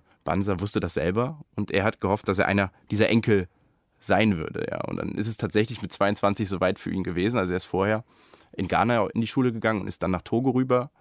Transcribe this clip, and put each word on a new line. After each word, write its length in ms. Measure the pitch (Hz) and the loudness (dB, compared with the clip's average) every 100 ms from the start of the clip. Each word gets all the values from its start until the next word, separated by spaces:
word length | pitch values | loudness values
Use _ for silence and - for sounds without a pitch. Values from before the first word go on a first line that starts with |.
| _ _ | _ _
Banza 360 | - 92 101 90 | -2 -2 0 -2
wusste 200 | 101 107 | -2 -2
das 160 | 85 - | -2 -2
selber 440 | 80 101 127 151 - - | -2 0 -2 -6 -12 -8
und 160 | 101 | -2
er 120 | 98 | 0
hat 180 | 104 - | 0 0
gehofft, 260 | 95 104 - | 0 0 0
dass 120 | 95 | 2
er 80 | 92 | 2
einer 240 | 101 95 _ - | 2 0 _ -6
dieser 180 | 104 104 | 2 4
Enkel 380 | 117 113 101 90 _ _ _ _ _ | 4 4 2 2 _ _ _ _ _
sein 380 | - 98 110 85 | 0 2 4 2
würde. 280 | - - - | -4 -6 -6
Ja. 100 | 50 50 | -4 -6
Und 120 | - | -6
dann 140 | - - | -6 -4
ist 120 | 107 | -4
es 80 | 110 | -4
tatsächlich 460 | 107 104 110 113 | 0 2 0 -2
mit 100 | 95 | -8
zweiundzwanzig 560 | - 101 104 101 104 98 | 0 0 2 0 0 -2
soweit 320 | 92 92 98 | 0 0 0
für 120 | - | -4
ihn 120 | 92 | -4
gewesen. 340 | 90 87 101 123 | -2 0 0 2
Also 160 | 92 | 0
er 40 | 90 | -2
ist 80 | - | -2
vorher 400 | 90 98 107 - _ _ - _ | 0 2 0 -4 _ _ -20 _
in 140 | - 95 | -6 0
Ghana 380 | 85 107 120 95 | 2 2 2 0
in 60 | 110 | 0
die 60 | 113 | -2
Schule 240 | - 127 | 0 0
gegangen 300 | 113 110 107 | 0 -2 -2
und 60 | 98 | -4
ist 140 | - | -4
dann 80 | 87 | -2
nach 100 | 90 | -2
Togo 300 | - 117 131 | 0 0 2
rüber, 400 | 123 131 123 127 _ | 0 2 0 0 _